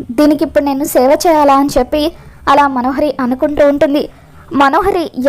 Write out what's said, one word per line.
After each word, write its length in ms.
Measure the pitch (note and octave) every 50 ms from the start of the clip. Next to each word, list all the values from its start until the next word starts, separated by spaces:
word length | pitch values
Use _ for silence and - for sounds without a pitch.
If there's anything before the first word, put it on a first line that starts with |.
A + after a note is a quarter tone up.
| - -
దీనికి 320 | A#3 B3 D4+ D4 D#4 D4 D#4+
ఇప్పుడు 200 | C#4+ - D4+ C#4+
నేను 200 | C#4+ C#4 C4+ D4
సేవ 280 | D#4+ - D4+ B3 C4 D4+ - - F4+
చేయాలా?" 280 | D#4+ D4+ D4 C#4+ C4+
అని 140 | C#4 C#4+ C#4+ - C#4
చెప్పి 260 | B3+ - - D4+ D4 E4 - - - - - - - -
అలా 160 | - - C#4+ C#4
మనోహరి 400 | C4+ B3 A#3+ B3+ C4+ C4+ D4+ D4+ C4 -
అనుకుంటూ 440 | C4 A#3+ B3+ B3+ D#4 D4 D4 - D4 C#4+
ఉంటుంది. 340 | C#4+ C#4+ D#4+ C#4+ C#4+ D4+ - - - - - - - - - - E4+
మనోహరి 500 | C#4 C#4 C#4 D4 E4+ F#4+ G4 G4+ F4+ D#4+ - - B3+ B3